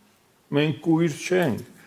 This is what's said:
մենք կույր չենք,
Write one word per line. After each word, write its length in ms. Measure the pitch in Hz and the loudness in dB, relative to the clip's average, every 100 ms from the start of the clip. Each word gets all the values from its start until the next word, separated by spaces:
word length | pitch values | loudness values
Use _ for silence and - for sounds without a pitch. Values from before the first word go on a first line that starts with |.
| _ _ _ _ - | _ _ _ _ -4
մենք 300 | 143 156 - | 0 0 -2
կույր 380 | 170 160 170 139 | 0 2 2 -2
չենք, 480 | - 180 170 202 - - | -2 0 0 -2 -8 -20